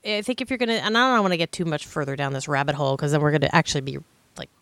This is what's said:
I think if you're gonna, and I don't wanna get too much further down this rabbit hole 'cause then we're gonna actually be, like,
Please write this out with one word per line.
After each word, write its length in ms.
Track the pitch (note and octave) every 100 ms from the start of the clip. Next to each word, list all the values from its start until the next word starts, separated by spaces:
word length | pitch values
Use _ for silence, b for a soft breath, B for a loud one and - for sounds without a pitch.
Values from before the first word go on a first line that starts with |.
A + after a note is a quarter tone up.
| G#3+
I 160 | G#3
think 180 | G#3 B3
if 100 | B3
you're 80 | B3
gonna, 160 | A#3
and 240 | A3+ E3 A3+
I 180 | B3+ A#3+
don't 80 |
wanna 120 | F#3+ E3+
get 160 | E3
too 140 | - E3
much 200 | D3+ -
further 300 | D#3+ C#3 C#3
down 160 | C#3
this 140 | C3+ D3+
rabbit 280 | C#3 C#3+ C#3+
hole 200 | C#3 C#3
'cause 160 | D3
then 80 | D3
we're 120 | D3+
gonna 180 | D3 -
actually 300 | E3 - D3
be, 160 | C3+ C#3 - _ _ -
like, 120 | - _